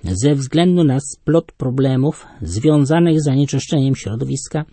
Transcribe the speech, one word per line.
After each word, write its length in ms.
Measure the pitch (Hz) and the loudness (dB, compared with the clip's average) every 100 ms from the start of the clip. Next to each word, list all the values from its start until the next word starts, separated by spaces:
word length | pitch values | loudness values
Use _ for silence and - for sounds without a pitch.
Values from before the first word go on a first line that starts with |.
ze 300 | 87 95 143 | -6 0 0
względu 500 | 139 131 160 180 175 | 0 0 0 2 4
na 140 | 151 131 | 2 0
splot 520 | - - - 165 - | -4 -8 -2 0 -2
problemów 760 | - 131 131 135 131 147 - - - | -6 -4 0 0 0 -2 -4 -12 -14
związanych 800 | 78 98 147 151 135 165 170 156 | -8 -2 2 2 4 2 2 2
z 40 | |
zanieczyszczeniem 680 | 147 135 143 135 - 151 135 131 | 0 0 0 -2 -2 0 0 -2
środowiska, 680 | - 110 135 139 - 151 151 | -4 -6 -6 -8 -8 -8 -8